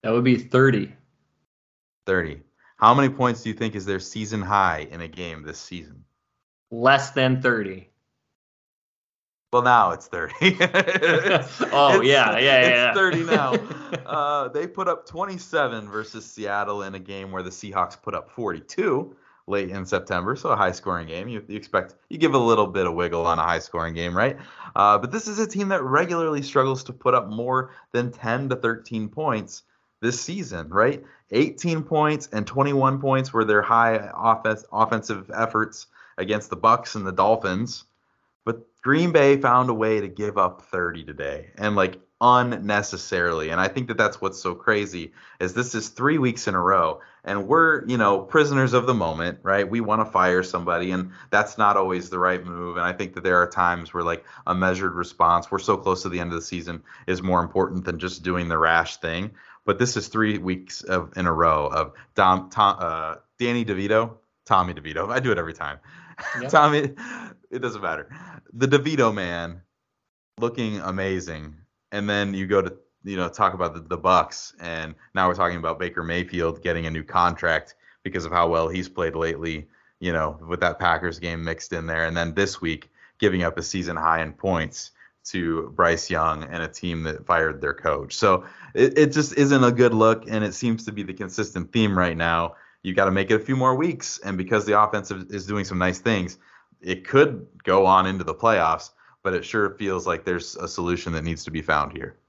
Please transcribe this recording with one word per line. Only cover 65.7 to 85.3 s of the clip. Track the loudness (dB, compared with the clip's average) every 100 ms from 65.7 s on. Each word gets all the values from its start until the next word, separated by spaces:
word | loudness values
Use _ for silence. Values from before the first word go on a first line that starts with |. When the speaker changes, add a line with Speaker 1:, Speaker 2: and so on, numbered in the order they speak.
| -12 -18 -20 -20 -14 -10 -8
Speaker 1:
Yep. | 2
Speaker 2:
<laughs> |
Tommy, | 4 6 4 -2 -6 -14 -14 -16 -20 _
it | -6
doesn't | -6 -4
matter. | -6 -6 -8 -18 -20 -20 _
The | -2 2
DeVito | 2 2 2 2
man | 2 -4 -6 -8 -12 _ _ _ _ _ _ _ -4
looking | -4 -2 -4 -4
amazing. | -6 -4 -2 -4 -6 -12 -14 -18 _ _ _
And | -6 -2
then | 0 0
you | -4 2
go | 2
to, | 2 -6 _ _
you | -8 -4
know, | -4
talk | 0 0
about | 0 -6 -6
the, |
the | -8 -2
Bucs, | 4 4 2 -6 -16 _
and | -10 -8 -10 -14 _
now | 0 0
we're | 2
talking | 0 0
about | -6 -4
Baker | -6 -6
Mayfield | -4 -4 -4 -2 -2 -2
getting | -4 -4 -4
a |
new | -6
contract | -4 0 0 0 0 -2 -4 -20 _ _
because | -8 -8 -2
of |
how | 2 2
well | 2 0
he's | -2 -8
played | -4 -4 -2
lately, | -4 -4 -6 -8 -10 _ _ _
you | -4
know, | -2 -2 -6 -8
with | -2
that | -2 0
Packers | 0 0 -2 -8
game | -8 -6
mixed | -6 -8 -8
in | -8 -6
there. | -4 -2
And | -2
then | -4
this | -2 -2 -2
week, | -6 -6 -10 _ _ _
giving | 0 2
up | -2 -4
a |
season | -8 -6 -6 -2
high | 0 0
in | -2
points | -6 -2 -2 -4 -8 -16 _ -20 _
to | -10